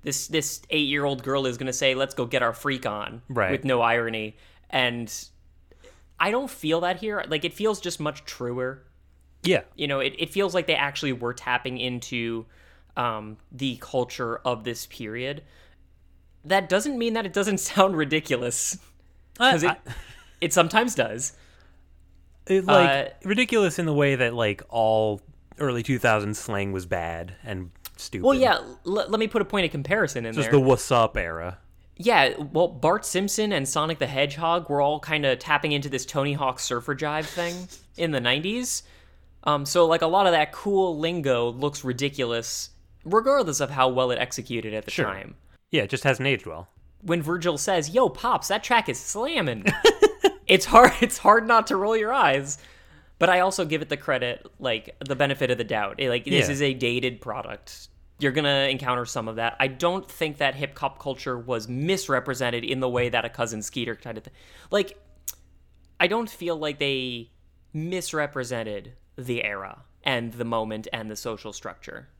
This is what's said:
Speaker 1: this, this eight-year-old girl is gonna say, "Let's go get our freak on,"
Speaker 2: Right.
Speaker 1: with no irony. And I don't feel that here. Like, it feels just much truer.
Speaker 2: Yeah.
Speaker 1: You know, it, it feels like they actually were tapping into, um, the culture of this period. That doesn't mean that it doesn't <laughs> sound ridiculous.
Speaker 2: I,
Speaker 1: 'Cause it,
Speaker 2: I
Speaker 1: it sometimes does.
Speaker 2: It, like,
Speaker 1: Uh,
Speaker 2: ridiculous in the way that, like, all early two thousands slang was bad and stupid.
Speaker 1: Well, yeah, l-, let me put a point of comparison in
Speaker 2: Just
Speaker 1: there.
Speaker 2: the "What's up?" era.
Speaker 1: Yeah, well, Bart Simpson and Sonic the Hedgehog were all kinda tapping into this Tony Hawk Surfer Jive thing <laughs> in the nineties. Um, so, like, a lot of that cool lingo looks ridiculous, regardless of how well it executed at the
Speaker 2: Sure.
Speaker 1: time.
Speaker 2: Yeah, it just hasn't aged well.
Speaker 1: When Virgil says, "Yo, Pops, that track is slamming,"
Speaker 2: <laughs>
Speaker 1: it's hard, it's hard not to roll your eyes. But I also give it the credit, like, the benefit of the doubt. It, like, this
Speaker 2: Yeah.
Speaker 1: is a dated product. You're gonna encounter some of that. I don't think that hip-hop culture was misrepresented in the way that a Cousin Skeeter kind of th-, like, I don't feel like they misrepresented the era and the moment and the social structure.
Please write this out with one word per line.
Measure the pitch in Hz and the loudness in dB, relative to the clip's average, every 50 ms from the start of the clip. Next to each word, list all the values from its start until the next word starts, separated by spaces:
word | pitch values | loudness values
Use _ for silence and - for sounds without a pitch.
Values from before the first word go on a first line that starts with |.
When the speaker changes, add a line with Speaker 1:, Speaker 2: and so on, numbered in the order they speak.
| - | -4
Speaker 1:
this, | 156 131 - - - | -4 -4 -4 -4 0
this | 160 160 139 - - - - - | -2 0 0 0 -6 -8 -8 -4
eight-year-old | - 156 147 139 139 143 139 143 139 127 123 | -2 0 2 2 2 2 2 0 0 -2 -2
girl | 135 135 139 135 | -2 0 0 0
is | 131 120 117 | 0 -2 -2
gonna | 135 131 123 | -4 -4 -4
say, | - 147 135 131 | 2 2 2 2
"Let's | 131 135 131 - | 2 0 -2 -2
go | - 123 | -4 -4
get | 117 - 131 120 | 0 2 2 2
our | 117 113 | 2 0
freak | - - 143 135 127 - | -2 -2 -2 -2 -2 -2
on," | 117 104 104 104 117 113 117 - - | -4 -4 -4 -6 -8 -10 -14 -14 -6
Speaker 2:
Right. | 135 120 104 92 | 0 0 2 2
Speaker 1:
with | 139 135 135 | 2 0 0
no | 135 131 120 117 | 2 2 4 4
irony. | 117 117 120 117 113 113 110 107 107 - - - - - _ - _ | 4 4 2 2 0 -4 -4 -6 -8 -10 -14 -20 -20 -20 _ -18 _
And | - 135 127 123 120 120 117 107 - - - - _ - _ - - - - _ - _ - - - - - _ _ - | 0 2 2 2 0 -2 -8 -8 -10 -14 -14 -16 _ -20 _ -20 -20 -20 -20 _ -20 _ -20 -20 -20 -20 -20 _ _ -4
I | 165 190 | -2 0
don't | 214 247 285 254 | 0 -2 -2 -4
feel | - - - 156 160 170 | -10 -6 -2 0 0 2
that | 170 175 190 180 | 2 0 -2 -2
here. | 214 214 208 202 - - | -4 -6 -6 -6 -4 -4
Like, | 160 156 147 | -4 -4 -4
it | 170 - | -4 -6
feels | - 202 220 214 - | -2 0 0 0 0
just | - 180 165 - | -4 -8 -6 -4
much | 151 151 147 143 - | -6 -6 -6 -6 -14
truer. | - - - 127 123 123 127 127 127 135 135 - - _ _ _ _ _ _ _ _ _ _ - | -16 -12 -8 -8 -6 -6 -4 -6 -6 -8 -10 -18 -20 _ _ _ _ _ _ _ _ _ _ 0
Speaker 2:
Yeah. | 170 185 139 - - - | 2 2 2 0 -4 -8
Speaker 1:
You | - 135 143 | -6 -4 -2
know, | 139 135 | -2 0
it, | 131 139 135 - | 0 -2 -2 -4
it | 165 - | -6 -4
feels | - 196 196 190 170 | -2 -2 -2 0 0
like | 185 165 | -2 0
they | - 160 | 2 2
actually | 147 143 143 139 - - 143 131 | 2 2 -2 -2 -4 -4 -4 -4
were | 117 120 120 120 | -2 -4 -6 -6
tapping | - - - 123 123 - 131 127 123 | -6 -4 -2 -2 -2 -2 -4 -6 -4
into, | 120 127 123 123 117 - - 120 117 117 113 113 110 _ _ - - - - - - _ - | -6 -6 -6 -6 -10 -8 -6 -6 -4 -4 -6 -8 -10 _ _ -20 -20 -20 -20 -20 -20 _ -6
um, | - 123 120 113 110 107 107 107 - - _ | -4 -2 -2 -2 -4 -8 -12 -16 -18 -20 _
the | - 123 135 135 123 123 | -12 -6 -6 -6 -6 -6
culture | - - - 135 123 120 - - 131 117 117 - - | -12 -6 -2 -2 -2 -2 -4 -8 -6 -6 -6 -4 -4
of | 131 123 113 107 | -4 -4 -4 -4
this | 123 117 - - | -8 -8 -8 -10
period. | - - - 120 104 107 117 123 135 143 147 - - - - - - - _ - _ _ _ _ - _ - _ _ _ _ _ | -16 -14 -12 -12 -10 -8 -8 -8 -8 -10 -10 -14 -20 -20 -20 -20 -20 -20 _ -20 _ _ _ _ -20 _ -20 _ _ _ _ _
That | 147 185 196 185 160 | 0 0 0 2 2
doesn't | 180 196 214 294 285 240 | 0 0 0 0 -2 -2
mean | 233 233 220 | -2 -2 -2
that | 226 220 | -2 -4
it | 196 160 | -2 -2
doesn't | 202 196 208 202 185 | -2 0 0 0 -2
<laughs> | - - - | -2 -4 4
sound | 208 190 196 190 | 4 4 4 4
ridiculous. | 160 151 139 151 156 156 - 139 120 123 120 120 - - - - - - - _ - _ - - - - _ - - | 0 0 2 0 -2 0 0 -2 -2 0 -2 -4 -4 -4 -4 -6 -8 -12 -20 _ -20 _ -20 -20 -20 -20 _ -6 2
Speaker 2:
I, | 233 254 | 4 4
Speaker 1:
'Cause | 262 165 151 | 4 4 4
it, | 165 | 2
Speaker 2:
I | 160 - - - - - - - - - - - - _ | 0 0 -6 -14 -14 -14 -14 -16 -20 -20 -20 -20 -10 _
Speaker 1:
it | - 165 - | -4 0 4
sometimes | 185 165 165 - 220 233 247 208 | 4 2 4 4 2 2 2 0
does. | - 123 113 107 120 131 - - - - - - - - - - - - _ - - - _ - - - _ - - - - | -2 -2 -2 -2 -6 -8 -8 -10 -12 -20 -20 -20 -20 -20 -20 -20 -20 -20 _ -20 -20 -20 _ -20 -20 -20 _ -20 -20 -4 0
Speaker 2:
It, | 190 196 185 | 2 2 4
like, | 185 147 143 139 139 | 6 6 8 8 6
Speaker 1:
Uh, | 139 139 139 - - - - | 4 2 0 -2 -8 -10 -4
Speaker 2:
ridiculous | 190 208 208 254 - 247 226 202 175 151 - | -2 0 0 2 2 2 2 2 2 2 0
in | 175 | -2
the | 160 151 | 0 2
way | 143 143 143 139 | 4 4 4 4
that, | 123 127 117 117 | 2 2 0 2
like, | 120 117 107 104 98 - - | 2 2 2 0 -2 -6 -6
all | - 117 113 110 110 110 110 107 104 98 - - - - _ _ - - | 0 2 4 4 4 4 4 2 0 -2 -8 -16 -20 -20 _ _ -8 -4
early | 147 139 123 120 117 | -2 -2 -2 -2 0
two | - 135 123 | 0 -2 2
thousands | - 120 110 107 101 104 107 - | 4 4 4 4 2 -2 -6 -6
slang | - - 110 101 98 98 95 | -6 -6 -4 -4 -4 -2 -4
was | 95 90 | -6 -4
bad | 87 95 90 85 82 85 82 85 90 92 - - | -4 -4 -4 -4 -6 -8 -8 -10 -12 -14 -16 -12
and | 120 104 92 92 85 - - _ - - | -10 -10 -10 -10 -12 -16 -20 _ -20 -18
stupid. | - - - - 92 - | -16 -16 -10 -8 0 2
Speaker 1:
Well, | 254 277 | 2 4
yeah, | 262 262 240 185 | 6 4 4 4
l-, | - - - - - - | 2 -2 -10 -16 -12 -6
let | 170 190 208 - - 202 214 | -4 -2 -2 -2 0 0 0
me | 220 214 | -2 0
put | - 233 202 | 0 -2 -2
a | |
point | 202 - 202 185 | 0 0 0 0
of | 156 | 0
comparison | - 147 139 139 185 220 202 143 - 131 117 | -2 -4 -2 0 0 0 0 0 -2 -6 -8
in | 113 113 | -6 -4
Speaker 2:
Just | 147 135 110 | -2 0 4
Speaker 1:
there. | 131 143 | 4 4
Speaker 2:
the | |
"What's | 131 131 131 120 - - | 6 6 4 4 4 2
up?" | 135 120 113 110 - | 4 4 4 4 2
era. | - 92 82 82 82 85 87 92 - - - - - - - - | -2 -4 -4 -6 -6 -6 -8 -10 -12 -16 -20 -20 -20 -20 -20 -16
Speaker 1:
Yeah, | - 175 226 233 180 139 127 - - 151 143 - | -2 0 4 6 6 6 4 2 -2 -8 -4 0
well, | 156 180 | 2 2
Bart | 175 - 131 120 156 180 214 - | 2 0 0 2 2 2 2 0
Simpson | - - 180 196 202 - - 214 208 208 | -2 -2 -2 -2 0 -2 -2 -2 0 0
and | 156 135 131 | -2 -2 0
Sonic | - 156 151 160 165 151 | 0 0 0 0 0 -2
the | 143 127 | -2 -2
Hedgehog | 143 135 143 147 143 151 170 165 170 175 165 - | 0 0 0 0 0 -2 0 2 2 0 0 0
were | 147 143 | 0 2
all | 143 143 151 151 | 2 2 0 -2
kinda | - - 160 151 143 135 127 | -2 -2 0 2 2 2 0
tapping | 123 - - 151 143 - 156 | 0 2 2 2 2 4 2
into | 147 143 139 147 | 0 0 -2 -2
this | 135 127 - | -4 -6 -6
Tony | - - 151 135 143 143 | -4 -2 -2 -2 0 -2
Hawk | 147 147 131 123 - | -2 -2 -2 -2 -4
Surfer | - - 131 120 117 - 147 | -4 -4 -4 -4 -2 -4 -4
Jive | 139 156 151 147 156 160 | -4 -2 -4 -2 -4 -4
thing | 151 - 175 170 170 175 180 180 180 - - | -6 -6 -6 -6 -6 -6 -8 -12 -16 -18 -20
<laughs> | - - - | -20 -20 -8
in | - 170 165 | -4 -2 0
the | 151 131 | 0 0
nineties. | 120 120 127 143 156 190 214 240 247 247 - - - - - - - - - - - - - - - | 2 2 0 2 0 -2 -4 -4 -4 -4 -6 -8 -8 -12 -20 -20 -20 -20 -20 -20 -20 -20 -20 -6 0
Um, | - 147 143 143 | 0 0 0 0
so, | 143 - 180 170 | 0 4 4 6
like, | 160 165 165 165 | 6 6 4 4
a | 160 | 4
lot | 170 196 202 | 4 4 6
of | 185 170 | 6 6
that | 160 151 151 | 4 2 0
cool | - - - 208 202 190 190 180 170 147 | -2 -6 -4 0 2 2 2 2 0 -2
lingo | 156 165 170 175 147 135 127 120 120 120 117 | -2 -2 -2 -2 2 2 2 2 2 0 -2
looks | 127 139 147 143 143 - | -2 -2 -2 -2 -2 -6
ridiculous, | 131 123 123 139 143 139 - 131 117 117 117 113 - - - - - - - - _ - - - | -4 -4 -2 -2 -2 -2 -2 -2 -2 -2 -4 -4 -4 -8 -8 -10 -12 -14 -20 -20 _ -20 -18 -6
regardless | 156 185 220 226 269 277 285 247 165 147 - | 2 2 2 4 4 4 4 2 2 0 -2
of | 143 127 | -2 -2
how | 143 135 131 131 | 2 2 4 4
well | 127 127 127 127 | 4 2 2 2
it | 123 117 | 2 0
executed | 123 123 - - 117 - 123 113 107 107 107 | -2 -4 -4 -10 -8 -6 -6 -6 -6 -4 -6
at | 107 107 | -6 -6
the | - | -6
Speaker 2:
Sure. | - - 143 | -2 -2 -2
Speaker 1:
time. | 107 95 95 98 - - - _ - - _ _ _ | -2 -2 -6 -10 -14 -16 -20 _ -20 -20 _ _ _
Speaker 2:
Yeah, | - 156 110 | 0 0 0
it | 98 | 0
just | - 127 - | -2 0 2
hasn't | 143 131 - 131 | 2 2 2 2
aged | 139 135 110 - | 0 0 0 -2
well. | 87 80 80 87 - _ - - - - - - | -8 -12 -12 -14 -16 _ -20 -20 -20 -20 -16 -2
Speaker 1:
When | 185 165 175 151 | -2 -2 0 0
Virgil | 151 175 180 160 175 160 | -2 -4 -2 0 0 0
says, | 143 - - 190 175 151 147 | 0 0 0 0 0 0 0
"Yo, | 165 240 269 - | 2 4 4 4
Pops, | 185 - - - 240 147 - - | 2 -2 -2 0 0 0 0 -2
that | 196 220 - | -4 -4 0
track | - 247 233 214 - | 2 2 2 2 2
is | 127 - | -4 -6
slamming," | - - - 202 233 285 339 285 180 143 120 110 95 208 - - - 440 - - - | -6 -8 -6 -4 -4 -2 0 0 0 0 -2 0 0 -2 -2 6 6 6 6 8 4
Speaker 2:
<laughs> | 403 - - - 381 - - - | 4 4 4 0 0 0 0 2
Speaker 1:
it's | - 185 185 - | 4 4 4 4
hard, | - - 226 247 247 - - | 8 10 10 10 10 8 4
it's | 247 226 - - | 0 0 0 2
hard | - 208 208 226 220 220 | 6 6 6 6 6 4
not | 240 226 220 - | 4 4 4 4
to | 285 | 0
roll | 190 196 208 226 | 0 0 2 0
your | 220 214 214 247 | 0 0 0 2
eyes. | 262 220 156 135 139 139 143 - - - - - - - - - - - - - _ | 4 4 4 4 2 0 -4 -10 -12 -14 -20 -20 -20 -20 -20 -20 -20 -20 -20 -2 _
But | 165 175 | 4 4
I | 180 180 | 6 6
also | 180 190 185 - 185 | 4 2 2 0 -2
give | 156 151 151 151 | 0 -2 -4 -2
it | - | -4
the | 147 | -6
credit, | 143 - - 143 127 123 123 123 - - - _ - | -6 -2 -2 0 0 0 -2 -4 -6 -10 -20 _ -6
like, | - 127 113 110 - - - _ | -2 -2 -2 -2 -4 -10 -16 _
the | - 135 139 | -6 -6 0
benefit | 127 143 139 139 - 143 120 | 0 0 0 2 0 0 0
of | 123 110 | 0 0
the | 117 | -2
doubt. | 104 - 107 104 98 - - | -2 -2 -2 -2 -2 -4 -4
It, | 135 127 | -2 0
like, | 120 123 123 | 0 -2 0
this | 139 - - 135 - | 2 2 2 2 2
Speaker 2:
Yeah. | 143 | 0
Speaker 1:
is | 135 147 | 0 0
a | 139 135 | 0 0
dated | 127 127 120 120 123 123 127 120 104 | 0 -2 0 0 0 -2 -4 -6 -6
product. | - 123 107 127 - - - - - - - - - - - - - - _ _ | -12 -10 -10 -8 -8 -10 -12 -14 -14 -20 -20 -20 -20 -20 -20 -20 -20 -20 _ _
You're | 143 139 127 | -2 0 2
gonna | 151 151 143 143 139 139 139 | 2 2 2 2 2 2 2
encounter | 135 127 139 123 123 123 120 | 0 -2 -2 -2 -2 -2 -2
some | 117 - 131 110 110 | -4 -6 -6 -6 -6
of | 110 | -4
that. | 110 113 117 - - | -2 -2 -2 0 0
I | 135 135 | -2 -2
don't | 131 123 160 170 175 190 185 - | 0 0 0 0 0 0 -6 -10
think | - - 165 156 147 143 | -6 -6 -4 -4 -2 0
that | 147 139 131 | -2 -2 0
hip-hop | 135 143 139 - - - 135 - - | -2 -8 -8 -6 -4 -4 -4 -4 -4
culture | - 143 135 - - 139 127 120 | -8 -8 -8 -6 -6 -6 -6 -6
was | 117 123 127 113 107 110 | -4 -4 -4 -4 -4 -6
misrepresented | 123 127 143 170 190 185 190 - 139 123 127 - 131 117 131 123 120 120 120 | -6 -4 0 0 0 -2 0 0 0 0 0 -2 -4 -2 -2 -2 -2 -2 -2
in | - 135 131 | -2 -2 0
the | 131 127 | 0 0
way | 120 123 123 123 | 0 0 0 2
that | 117 117 113 | 0 0 -2
a | 117 | -2
Cousin | - - 120 110 110 107 104 | -4 -4 -4 -4 -4 -8 -8
Skeeter | - - 127 120 113 113 | -8 -6 -6 -6 -6 -6
kind | - - 123 113 110 | -10 -10 -12 -12 -12
of | - | -14
th-, | - - - - - - - - - | -16 -20 -20 -20 -20 -20 -20 -10 -2
like, | - 202 196 - - - - - - - - - - - - - - - - _ _ - _ _ _ _ | 0 0 0 0 -6 -20 -20 -20 -20 -16 -14 -14 -14 -14 -20 -20 -20 -20 -20 _ _ -20 _ _ _ _
I | 175 180 | 0 0
don't | 196 226 233 214 | 0 0 -4 -4
feel | - - 175 170 170 | -8 -8 -4 -4 -4
like | 156 156 151 147 143 | -2 -2 -6 -2 -2
they | 143 139 139 131 127 127 123 117 117 - _ _ _ - _ _ - _ - | -2 -2 -2 -2 -4 -6 -8 -10 -12 -14 _ _ _ -20 _ _ -20 _ -8
misrepresented | 156 156 170 185 185 170 - - 156 147 143 147 139 127 117 127 117 113 110 104 101 95 110 - - _ _ _ | -8 -6 -4 -4 -6 -6 -4 -4 -4 -4 -4 -4 -6 -6 -6 -6 -6 -6 -6 -8 -10 -12 -14 -20 -20 _ _ _
the | - 127 123 123 120 110 | -14 -6 -4 -2 -2 -2
era | 107 101 98 95 98 - - - - _ _ - | -2 -4 -6 -8 -10 -14 -18 -20 -20 _ _ -4
and | - 135 120 117 117 107 | -2 -2 -2 -2 -4 -6
the | 120 120 | -6 -4
moment | 113 117 113 110 110 110 107 110 - - | -2 -2 -2 -2 -4 -6 -8 -8 -8 -8
and | 117 110 110 | -8 -8 -8
the | 107 | -10
social | 104 - 123 110 104 - 107 104 | -8 -8 -8 -8 -8 -10 -14 -14
structure. | - - 107 87 _ - - - - 127 - _ _ | -12 -12 -14 -14 _ -16 -16 -16 -16 -16 -20 _ _